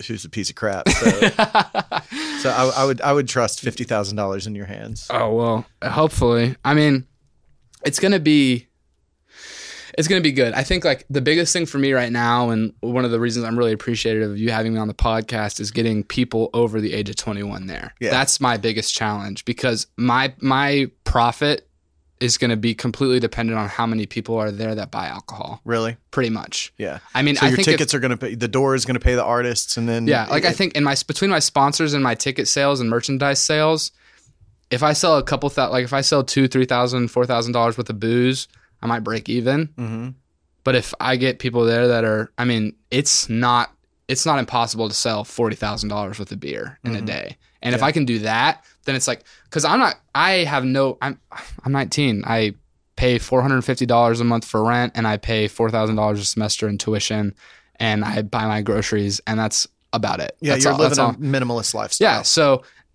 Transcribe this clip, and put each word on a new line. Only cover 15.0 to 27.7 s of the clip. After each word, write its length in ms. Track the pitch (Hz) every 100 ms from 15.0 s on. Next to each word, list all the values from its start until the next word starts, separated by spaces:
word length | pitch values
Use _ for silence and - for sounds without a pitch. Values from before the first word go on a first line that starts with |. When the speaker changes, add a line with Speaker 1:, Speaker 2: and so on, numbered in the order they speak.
| 120 113 110 117 104 -
Speaker 2:
is 100 | 104
getting 320 | 113 113 107
people 480 | 101 - 123 113 113
over 280 | 117 120 110
the 120 | 107
age 160 | 90 98
of 60 | 101
twenty-one 500 | - 101 101 101 95
there. 280 | 82 - -
Speaker 1:
Yeah. 100 | 120
Speaker 2:
That's 300 | 127 139 -
my 160 | 135 117
biggest 360 | 113 110 -
challenge, 520 | - 107 104 101 98
because 420 | - 120 131 113 - -
my, 380 | 123 123 135 131
my 500 | 135 131 143 143 127 -
profit 640 | - 123 117 - 147 143 - _ _ _ _ _
is 180 | 123 -
gonna 180 | 123 113
be 180 | 117
completely 460 | 113 123 113 135 127
dependent 380 | 117 - 113 110
on 100 | 104
how 180 | - 117
many 200 | 113 101
people 300 | 120 110 113
are 140 | 107
there 240 | 101 110
that 160 | 107 104
buy 160 | - 85
alcohol. 520 | - - - - -
Speaker 1:
Really? 320 | - 117 113 117 _
Speaker 2:
Pretty 200 | - 120
much. 420 | 110 - - - -
Speaker 1:
Yeah. 220 | 98 71 -
Speaker 2:
I 80 | 127
mean, 140 | 143 139
Speaker 1:
So 80 |
Speaker 2:
I 40 | 131
Speaker 1:
your 60 | 127
Speaker 2:
think 120 |
if 40 | 190